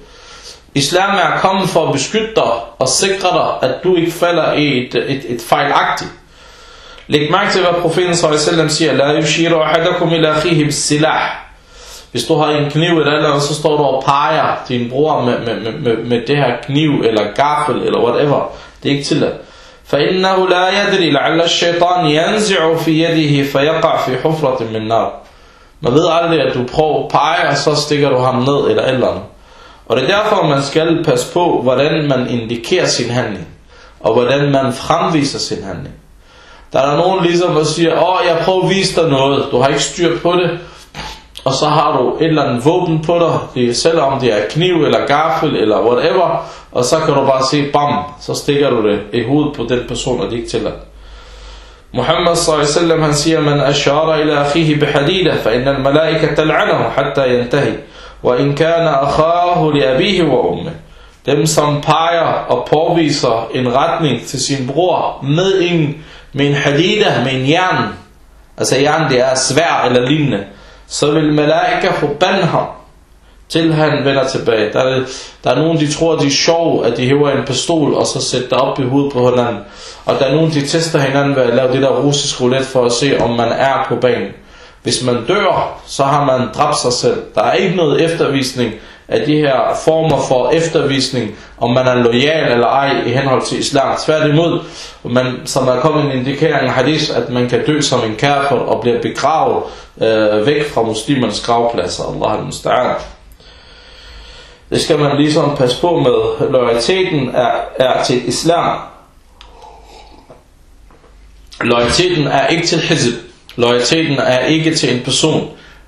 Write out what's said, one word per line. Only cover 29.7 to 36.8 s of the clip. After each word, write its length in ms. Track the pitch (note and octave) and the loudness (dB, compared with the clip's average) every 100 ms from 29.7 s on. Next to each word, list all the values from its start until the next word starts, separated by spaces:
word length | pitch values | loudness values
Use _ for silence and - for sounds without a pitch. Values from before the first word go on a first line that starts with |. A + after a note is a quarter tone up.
| - - | -16 -4
Og 100 | - | -2
det 140 | - | 2
er 120 | G3+ | 0
derfor, 200 | G#3+ G3+ D#3+ | 2 2 2
man 160 | C#3 | 0
skal 420 | C#3 D#3+ E3 D#3+ | 0 0 2 0
passe 280 | - B2 - | 0 0 0
på, 280 | F3 F3 C#3+ | 0 0 0
hvordan 460 | A#2+ B2+ D3 E3 D3 | 0 2 2 0 0
man 180 | B2+ A#2+ | 0 -2
indikerer 560 | A#2+ A2 A#2 - F3+ C#3 | -4 -4 -8 -2 0 0
sin 240 | - A#2+ | -2 -2
handling, 380 | B2 A#2 F#2+ E2 - - - - - | -2 -4 -6 -12 -18 -20 -20 -20 -6
og 120 | - | 0
hvordan 400 | B2 B2 C#3 C#3+ | 2 2 2 2
man 200 | C3+ B2+ | 0 0
fremviser 680 | A#2+ - D#3+ E3+ D#3+ C3+ G#2+ | -4 -2 0 0 0 -2 -4
sin 240 | - G#2 | -6 -8
handling. 300 | F#2+ F2+ F#2 - - - - - - - - | -8 -10 -12 -18 -20 -20 -20 -20 -20 -20 -4
Der 80 | - | 0